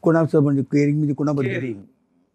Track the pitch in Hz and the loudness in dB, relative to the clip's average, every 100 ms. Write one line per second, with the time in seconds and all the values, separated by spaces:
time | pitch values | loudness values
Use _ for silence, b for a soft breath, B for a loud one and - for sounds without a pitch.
0 | - 165 160 160 143 139 135 147 143 147 | 2 2 2 2 2 0 0 0 0 0
1 | 147 139 147 143 127 - 127 101 95 _ | -2 -2 -2 -2 -4 -4 -8 -10 -16 _
2 | _ _ _ | _ _ _